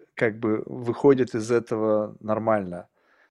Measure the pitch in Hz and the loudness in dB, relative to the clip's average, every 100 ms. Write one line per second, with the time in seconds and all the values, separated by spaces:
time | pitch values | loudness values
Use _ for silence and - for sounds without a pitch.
0 | - - 120 110 117 110 - 127 120 117 | -18 -2 -2 0 -2 -2 -4 -6 -6 2
1 | 143 131 123 120 110 120 113 110 110 107 | 4 6 2 -2 0 0 0 -2 2 0
2 | 107 110 107 107 110 107 92 87 90 _ | 0 -8 -4 -2 0 0 -2 -8 -14 _
3 | _ _ _ | _ _ _